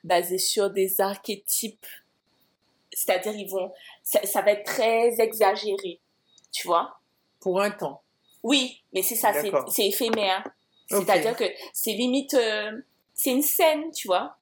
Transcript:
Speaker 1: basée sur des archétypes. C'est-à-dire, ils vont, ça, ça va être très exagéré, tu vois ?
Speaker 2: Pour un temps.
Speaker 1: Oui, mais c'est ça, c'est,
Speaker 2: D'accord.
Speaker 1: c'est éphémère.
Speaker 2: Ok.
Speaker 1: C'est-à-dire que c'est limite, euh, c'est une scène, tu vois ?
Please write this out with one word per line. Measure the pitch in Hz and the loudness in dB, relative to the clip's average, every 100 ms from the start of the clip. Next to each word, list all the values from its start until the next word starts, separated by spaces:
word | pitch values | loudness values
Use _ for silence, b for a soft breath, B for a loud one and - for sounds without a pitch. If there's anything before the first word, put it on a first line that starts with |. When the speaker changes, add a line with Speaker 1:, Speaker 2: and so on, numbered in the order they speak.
Speaker 1:
basée | 170 175 175 185 | 2 2 2 -2
sur | - 220 196 | 0 2 0
des | 196 190 - | 2 0 2
archétypes. | 196 202 - 196 - - 220 - - - _ _ _ _ _ _ _ _ _ | 0 -2 -8 -8 -4 -4 -4 -10 -20 -20 _ _ _ _ _ _ _ _ _
C'est-à-dire, | - - 185 214 208 | -6 -2 0 -2 -8
ils | 185 | -6
vont, | 190 180 B B B | -6 -6 B B B
ça, | - 208 | -2 0
ça | 196 220 | 0 2
va | 196 | 2
être | 208 | 0
très | - - 226 226 240 233 | -2 0 2 4 2 2
exagéré, | 220 - 196 208 208 196 185 170 _ _ _ _ _ | 0 4 2 4 -2 -4 -6 -12 _ _ _ _ _
tu | - 175 | -10 0
vois ? | 170 262 - _ _ _ _ | 0 0 -12 _ _ _ _
Speaker 2:
Pour | 190 185 | -2 0
un | 208 | -2
temps. | 202 151 139 _ _ _ _ | -4 -10 -10 _ _ _ _
Speaker 1:
Oui, | 226 277 254 - _ | 0 0 0 -8 _
mais | 185 | -4
c'est | 190 226 | -2 0
ça, | 226 | 2
c'est, | 170 196 | 2 0
Speaker 2:
D'accord. | 151 - | -2 0
Speaker 1:
c'est | - 208 | 0 0
éphémère. | - 233 110 101 190 - _ _ _ - | 2 0 0 0 -2 -4 _ _ _ -2
Speaker 2:
Ok. | 202 | 0
Speaker 1:
C'est-à-dire | 185 185 220 240 | 4 2 2 -2
que | 220 B B | -4 B B
c'est | - - | -6 -4
limite, | 208 247 269 269 | -2 0 0 2
euh, | 277 226 214 214 220 - _ _ | 2 2 -2 -6 -10 -18 _ _
c'est | - 285 | -4 0
une | 254 | 0
scène, | 294 - 330 302 320 | 0 4 4 4 -4
tu | - 208 | -10 0
vois ? | 185 277 - | 0 -2 -12